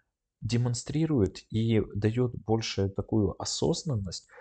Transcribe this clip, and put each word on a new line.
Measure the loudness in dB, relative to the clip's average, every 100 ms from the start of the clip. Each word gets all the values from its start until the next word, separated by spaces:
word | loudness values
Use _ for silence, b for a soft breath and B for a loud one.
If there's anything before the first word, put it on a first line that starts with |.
| _ _ _ _
демонстрирует | -2 0 0 -2 -4 -2 2 4 2 0 -4
и | -2 2 2 2
даёт | 0 0 2 -2 -2 -2
больше | 0 0 -2 -2
такую | -2 0 2 2 -2
осознанность | -8 -2 0 0 -2 -4 -4 -10 _ B